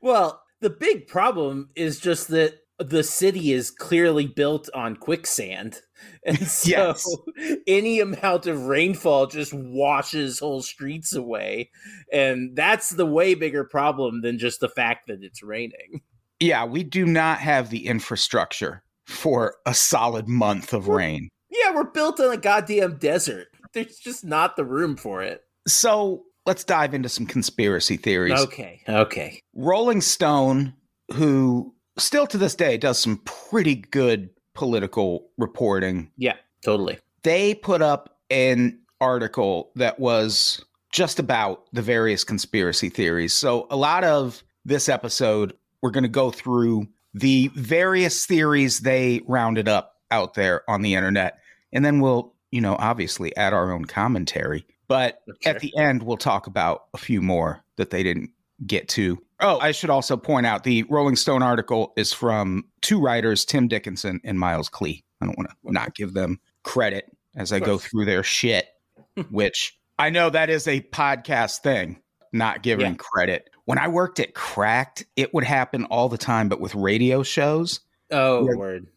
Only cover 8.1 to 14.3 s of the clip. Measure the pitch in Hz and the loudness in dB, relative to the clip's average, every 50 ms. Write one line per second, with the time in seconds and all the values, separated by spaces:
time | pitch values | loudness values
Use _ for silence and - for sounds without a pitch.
8.1 | 190 - - 196 180 175 175 175 160 147 127 131 139 139 165 185 190 160 - 175 | -2 -4 -2 0 0 0 0 -2 -4 -4 -2 0 0 2 2 0 0 0 2 2
9.1 | 147 139 135 135 - 151 147 143 - 139 131 127 123 131 139 143 147 139 139 - | 4 4 4 2 -2 -8 -8 -8 -8 -12 -12 -8 -2 0 2 2 2 0 -2 -2
10.1 | - 156 147 135 123 - - 151 139 135 127 - - _ 143 139 147 165 156 - | -4 -4 -4 -4 -4 -6 -6 -4 -6 -6 -8 -10 -12 _ -10 -10 -10 -8 -8 -6
11.1 | - 147 123 120 117 107 101 101 101 110 120 _ _ _ - 202 208 190 - _ | -6 -6 -6 -6 -6 -6 -6 -6 -6 -8 -8 _ _ _ -20 -20 -20 -20 -14 _
12.1 | - 143 135 135 131 127 127 127 127 131 151 180 220 214 - - 180 165 180 160 | 0 0 2 2 0 -2 -6 -6 -4 0 2 2 2 2 0 -6 -2 0 0 2
13.1 | 147 160 180 190 185 165 160 156 139 147 139 - - 143 143 147 143 135 135 123 | 4 2 4 4 2 0 0 -4 -4 -4 -6 -2 -2 0 0 0 0 0 -2 -4
14.1 | 113 117 113 120 | -4 -4 -4 -4